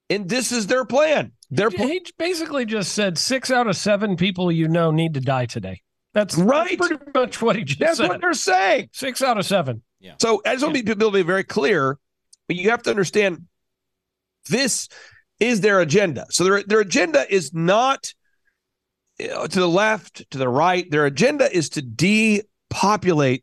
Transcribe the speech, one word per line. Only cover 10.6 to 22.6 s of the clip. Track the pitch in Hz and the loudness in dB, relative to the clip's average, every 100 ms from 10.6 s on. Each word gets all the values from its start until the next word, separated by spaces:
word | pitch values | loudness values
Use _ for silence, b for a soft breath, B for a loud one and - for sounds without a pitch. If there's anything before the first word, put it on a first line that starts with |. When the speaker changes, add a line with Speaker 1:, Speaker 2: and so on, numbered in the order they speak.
Speaker 1:
want | 302 277 | -2 -2
Speaker 2:
Yeah. | |
Speaker 1:
people | 220 208 220 | -2 0 2
to | 196 | 2
be | |
very | 165 190 | 0 -2
clear. | - 208 262 170 135 139 _ _ _ _ - | -2 -2 0 2 0 -4 _ _ _ _ -8
But | 175 | -2
you | 190 | 0
have | 233 | 0
to | 233 | 0
understand | 220 175 208 196 165 - _ _ _ _ _ _ _ _ _ - | -2 0 2 0 -2 -12 _ _ _ _ _ _ _ _ _ -4
this | 214 277 - - B B B B - | -2 0 -2 -8 B B B B -4
is | 226 226 | 0 2
their | 208 196 | 4 4
agenda. | 165 180 196 131 - | 4 2 2 -2 -4
So | - | 0
their, | 185 202 | 2 2
their | 196 214 | 2 2
agenda | 202 254 349 285 247 | 2 0 2 2 2
is | 196 143 | -2 -2
not, | 165 170 208 262 269 - - _ _ _ _ _ _ _ _ _ - | -2 2 2 2 -2 -6 -16 _ _ _ _ _ _ _ _ _ -14
you | - | -10
know, | - 165 | -8 -4
to | 185 | 0
the | 180 | 2
left, | 175 214 214 - - - | 2 2 0 -6 -20 -12
to | 135 | -4
the | 131 | -2
right. | 127 175 180 180 | 2 2 2 0
Their | 147 143 | 0 0
agenda | 139 240 294 247 | 2 2 2 0
is | 180 143 | 0 -4
to | 151 | -6
depopulate | 127 113 175 214 220 208 - _ | -8 0 2 4 4 2 -2 _